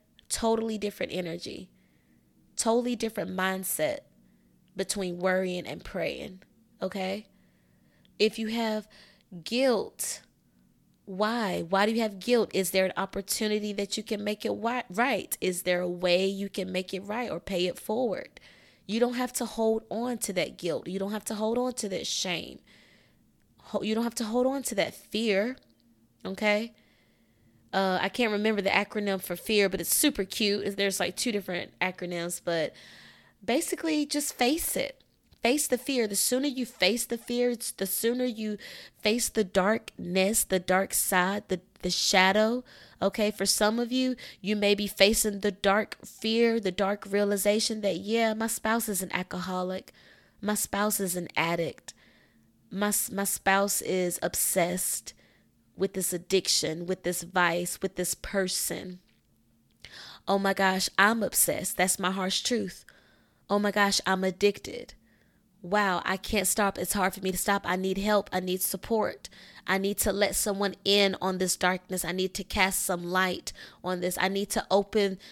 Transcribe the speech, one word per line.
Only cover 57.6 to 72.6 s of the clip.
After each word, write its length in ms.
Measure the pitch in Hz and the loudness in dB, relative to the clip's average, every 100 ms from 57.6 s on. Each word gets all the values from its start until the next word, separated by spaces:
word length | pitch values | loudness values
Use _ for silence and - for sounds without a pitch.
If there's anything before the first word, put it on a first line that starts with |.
| 175 - | -2 -4
with 140 | 190 - | -4 -4
this 180 | 180 | -4
person. 840 | - - 202 185 - - 170 180 180 _ _ _ _ _ _ _ _ - - - - - | -4 -2 0 0 -2 -4 -6 -8 -14 _ _ _ _ _ _ _ _ -20 -20 -20 -12 0
Oh 100 | 196 | 2
my 160 | 196 | 2
gosh, 340 | 196 190 190 - - | 2 2 2 0 4
I'm 280 | 202 226 | 4 4
obsessed. 540 | 208 - - - 185 - | 0 2 2 0 -4 0
That's 200 | 185 - | 0 2
my 140 | 185 | -2
harsh 300 | 190 185 - | -2 -2 -2
truth. 420 | - 240 190 - - - _ _ _ _ - | 0 -2 -4 -10 -20 -20 _ _ _ _ -2
Oh 80 | 202 | 0
my 140 | 208 | 2
gosh, 280 | 202 202 196 - | 4 4 2 0
I'm 160 | 190 | 0
addicted. 720 | 190 185 202 202 - - - - _ _ _ _ _ _ | 0 2 2 2 -6 -10 -12 -18 _ _ _ _ _ _
Wow, 400 | 175 208 202 175 | -2 2 2 2
I 120 | - 190 | -2 -4
can't 320 | - 214 185 | 0 0 2
stop. 280 | - 202 - | 2 0 0
It's 160 | 185 | -4
hard 220 | 208 190 | 0 0
for 60 | 190 | 0
me 100 | 190 | -4
to 80 | 185 | -2
stop. 240 | - 202 | 0 0
I 120 | 185 185 | 0 -2
need 200 | 190 190 | 0 0
help. 320 | 208 208 196 | 2 2 2
I 80 | 185 | -4
need 200 | 185 185 | -2 -2
support. 680 | - 180 - 226 208 - - - - - | -2 -4 -2 -2 0 -4 -14 -18 -20 -12
I 140 | - 190 | -2 0
need 180 | 196 202 | 0 0
to 140 | 214 | 0
let 220 | 190 202 | 2 2
someone 400 | 196 214 196 202 - | 2 -2 0 -2 -2
in 320 | 196 202 196 185 | 2 4 4 2
on 160 | 190 185 | -2 0
this 180 | 185 - | 0 2
darkness. 480 | 180 185 - 185 | 0 0 -4 -6
I 60 | 165 | -4
need 240 | 185 185 | -2 -2
to 100 | - | -4
cast 400 | 220 214 | -4 2